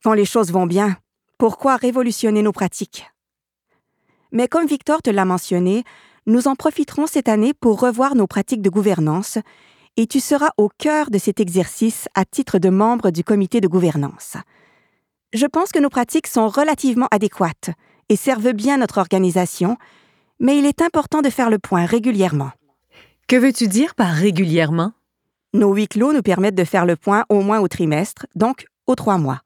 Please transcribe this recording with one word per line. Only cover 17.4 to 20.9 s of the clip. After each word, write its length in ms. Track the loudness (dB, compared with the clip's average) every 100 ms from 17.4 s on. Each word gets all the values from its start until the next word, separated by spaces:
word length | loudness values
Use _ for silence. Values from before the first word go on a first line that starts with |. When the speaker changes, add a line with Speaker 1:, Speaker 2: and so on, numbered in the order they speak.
| -4 -4 -12 -12 _ _ _
Speaker 1:
et 60 |
servent 380 | 0 0 0 0
bien 240 | 0 0 0
notre 220 | 0 -2
organisation, 800 | 0 2 2 2 -2 -2 -2 -2 -10 _ _ _ _ _
mais 180 | 0 2
il 80 |
est 160 | 2 2
important 420 | 0